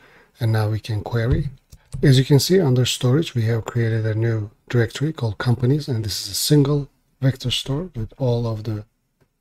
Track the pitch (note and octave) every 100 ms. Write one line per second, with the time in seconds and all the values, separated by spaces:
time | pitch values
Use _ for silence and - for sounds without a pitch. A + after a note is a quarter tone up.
0 | - _ _ - A#2 A2 G#2+ G#2+ - A2
1 | F#2+ A#2 A2+ D#3 C#3+ - _ - _ -
2 | D3+ C3 C3 C#3+ - F#3 D#3 B2+ B2 -
3 | B2+ C3+ E3 A#2+ A2 A#2 - A#2+ A2+ A2
4 | A2 A2 A2+ A2+ G#2 - - B2 A2+ -
5 | D3 D#3+ A#2 G2+ B2+ A#2 B2 D3 C#3+ A#2
6 | G#2+ F2+ - F#2 - D3+ C#3 D3 C#3 _
7 | _ _ C3+ - B2+ - - C#3 F3+ A#2
8 | G#2+ - C3 A#2+ A#2 A2 G#2+ G#2+ G#2+ _
9 | _ _ _ _